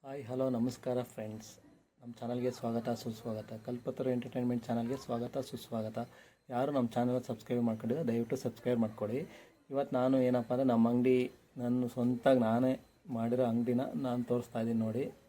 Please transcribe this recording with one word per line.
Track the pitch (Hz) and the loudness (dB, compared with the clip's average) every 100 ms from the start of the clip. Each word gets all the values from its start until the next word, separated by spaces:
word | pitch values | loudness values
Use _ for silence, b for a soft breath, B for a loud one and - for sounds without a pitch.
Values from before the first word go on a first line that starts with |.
| 135 | -8
ಹಾಯ್, | 139 113 | -8 -4
ಹಲೋ, | 127 131 123 | 0 2 2
ನಮಸ್ಕಾರ | 120 110 - 123 120 | 0 -2 -2 -2 -2
ಫ್ರೆಂಡ್ಸ್. | - 107 107 - - - - _ _ | -8 -8 -10 -14 -20 -20 -20 _ _
ನಮ್ಮ | 120 117 | -16 -10
ಚಾನಲ್ಗೆ | 120 123 123 120 | -4 -2 -2 -2
ಸ್ವಾಗತ, | 117 117 117 117 | -2 -2 -2 -4
ಸುಸ್ವಾಗತ. | - 110 120 107 107 110 117 | -4 -8 -6 -6 -8 -12 -8
ಕಲ್ಪತರು | 123 131 127 131 123 | -6 -6 -4 0 0
ಎಂಟರ್ಟೈನ್ಮೆಂಟ್ | 123 123 123 120 120 | -2 -2 -2 -2 -2
ಚಾನಲ್ಗೆ | 117 117 135 | -2 -2 -6
ಸ್ವಾಗತ, | - 117 123 139 127 | -4 -4 -4 -6 -6
ಸುಸ್ವಾಗತ. | 117 - 113 110 110 117 B B B _ | -10 -6 -6 -4 -6 -8 B B B _
ಯಾರು | 123 139 143 | -2 0 2
ನಮ್ಮ | 120 123 | 0 2
ಚಾನಲ್ | 123 127 123 | 2 0 -2
ಸಬ್ಸ್ಕ್ರೈಬ್ | 117 - 120 117 | -8 -2 0 2
ಮಾಡ್ಕೊಂಡಿಲ್ಲ, | 110 117 139 120 | 0 -2 -2 0
ದಯವಿಟ್ಟು | 117 117 131 | 0 0 -2
ಸಬ್ಸ್ಕ್ರೈಬ್ | 120 - 123 123 | -4 -4 0 2
ಮಾಡ್ಕೊಳ್ಳಿ. | 110 110 104 120 175 B B B _ | 0 0 -4 -4 -6 B B B _
ಇವತ್ತು | 139 139 131 | -4 0 2
ನಾನು | 127 131 127 | 4 4 4
ಏನಪ್ಪ | 123 117 127 | 2 2 2
ಅಂದರೆ, | 135 | 4
ನಮ್ಮ | 117 113 | 6 6
ಅಂಗಡಿ, | 123 123 127 123 - _ - | 4 4 4 2 -6 _ -6
ನಾನು | 120 123 123 | -2 0 -2
ಸ್ವಂತಾಗಿ | 127 123 123 139 131 113 | 0 0 2 6 6 6
ನಾನೇ | 113 131 131 - _ - 120 | 4 2 0 -6 _ -8 -4
ಮಾಡಿರೋ | 117 123 123 | 0 2 2
ಅಂಗಡಿನ | 113 117 123 139 - 135 | 2 2 0 0 -2 -2
ನಾನು | 123 120 | -2 0
ತೋರಿಸ್ತಾ | 123 117 117 117 | -2 -2 -4 0
ಇದ್ದೀನಿ | 113 110 | 0 0
ನೋಡಿ. | 113 160 - | -2 -4 -8